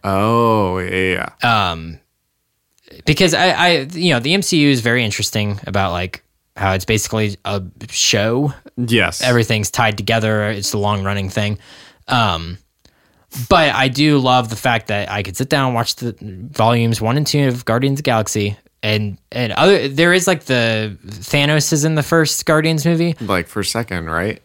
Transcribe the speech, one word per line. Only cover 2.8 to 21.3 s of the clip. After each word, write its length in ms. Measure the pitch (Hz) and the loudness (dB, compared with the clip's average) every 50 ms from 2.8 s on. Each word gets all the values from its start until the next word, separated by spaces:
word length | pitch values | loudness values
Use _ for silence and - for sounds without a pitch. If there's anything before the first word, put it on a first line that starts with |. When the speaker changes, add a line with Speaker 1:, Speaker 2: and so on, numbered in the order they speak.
| _ - - - - | _ -20 -20 -8 -2
Speaker 2:
because 300 | - 151 147 190 175 - | -2 2 4 4 4 4
I, 160 | - 170 185 | 4 2 2
I, 200 | 165 - 170 180 175 156 135 143 175 | 2 4 2 2 2 2 0 -4 -6
you 180 | 165 175 180 147 | -2 0 2 2
know, 60 | 120 | 2
the 120 | 117 139 170 | 0 0 0
M 100 | 196 196 | 0 0
C 160 | - - 160 | 0 2 4
U 100 | 147 143 | 4 4
is 100 | 139 123 | 4 2
very 240 | 107 120 117 123 120 | 2 0 2 2 0
interesting 560 | 107 101 - 107 - - 110 104 101 101 101 - | -2 -2 -4 -4 -2 -2 -2 -2 -2 -4 -6 -8
about, 260 | - 95 101 98 92 87 | -4 -2 -2 -2 0 -2
like, 300 | 90 90 92 - - _ _ _ _ _ _ _ | -4 -6 -6 -10 -14 _ _ _ _ _ _ _
how 160 | - 101 98 95 | -4 -2 0 0
it's 120 | 98 95 | 0 0
basically 520 | - 110 107 - - - 110 110 104 98 - _ | 0 0 0 0 -2 -2 -2 -2 -2 -4 -8 _
a 180 | 98 101 101 92 90 - - - 117 | -6 -6 -6 -8 -10 -16 -18 -18 -10
show. 600 | - - - - - 107 101 110 117 127 147 143 139 - _ - _ | -6 -2 0 0 2 2 0 0 0 0 -2 -2 -4 -8 _ -18 _
Speaker 1:
Yes. 460 | - 123 113 117 117 98 85 - - - | -8 -4 0 2 2 2 2 0 -2 0
Speaker 2:
Everything's 480 | 127 123 120 113 - 117 107 104 - | 2 2 2 2 2 0 -2 -2 -4
tied 260 | - - 120 110 107 | 0 0 0 0 0
together. 480 | 101 104 98 113 113 110 110 110 107 104 104 | -2 -2 0 0 0 0 0 0 0 -2 -2
It's 220 | 110 101 101 - - | -4 -4 -6 -6 -4
a 60 | 107 | -2
long 260 | 101 104 104 101 95 | -2 -2 -2 -2 -2
running 240 | 98 101 101 98 95 | -4 -4 -4 -6 -4
thing. 300 | - - 104 104 107 - - - - - - - _ _ _ | -4 -4 -2 -2 -4 -6 -10 -20 -20 -20 -20 -20 _ _ _
Um, 520 | - 127 127 113 104 87 82 85 82 87 - _ _ _ _ _ - _ _ _ _ _ _ _ _ - - 120 - | -2 0 0 2 0 0 -2 -6 -8 -12 -14 _ _ _ _ _ -20 _ _ _ _ _ _ _ _ -12 -12 0 2
but 260 | 202 175 160 143 - | 4 4 4 4 2
I 140 | - 135 135 | 2 0 0
do 300 | 127 127 147 151 147 143 | 2 2 2 4 4 4
love 300 | 127 127 123 127 123 113 | 4 4 4 2 2 0
the 60 | 113 | -6
fact 300 | 104 - 131 120 113 - - | -2 0 0 0 0 -2 -2
that 220 | 107 101 101 - | -4 -4 -4 -4
I 120 | 101 104 101 | -6 -6 -6
could 140 | 98 90 | -6 -6
sit 120 | - 135 131 | -6 -2 0
down 160 | 156 143 135 | 0 0 2
and 80 | 131 123 | 0 0
watch 220 | 117 117 - - | 0 -2 -2 -4
the 200 | - 123 120 107 - | -6 -6 -8 -8 -8
volumes 800 | - 107 95 92 98 143 151 - 110 113 120 117 117 113 113 107 | -14 -16 -14 -14 -16 -14 -2 0 2 2 4 2 2 0 0 0
one 160 | 107 110 120 | 0 0 0
and 100 | 147 151 | 0 0
two 200 | - - 147 143 131 | 0 0 2 2 2
of 160 | 123 123 - | 0 -2 -2
Guardians 300 | - 113 120 131 139 139 139 | -2 0 0 2 0 -2 0
of 60 | 147 | 0
the 40 | - | 0
Galaxy. 460 | 120 113 107 - - 110 101 101 104 - _ _ _ _ - | 2 2 0 0 -2 -2 -2 -2 -4 -6 _ _ _ _ -4
And, 360 | 107 107 107 107 104 95 - _ _ - | -2 -2 -2 -2 -4 -8 -10 _ _ -6
and 200 | 123 123 113 101 | -6 -4 -4 0
other, 360 | - 151 185 202 170 113 139 | 2 4 4 4 4 2 -2
there 240 | 139 135 165 175 175 | 0 2 4 4 4
is, 140 | 185 175 | 2 2
like, 180 | 185 185 147 - | 0 -2 -2 0
the 520 | - 131 123 117 113 113 107 110 107 101 - _ | 0 0 2 2 2 0 -2 -2 -4 -8 -12 _
Thanos 680 | 95 104 104 95 - | -16 -16 -16 -8 -2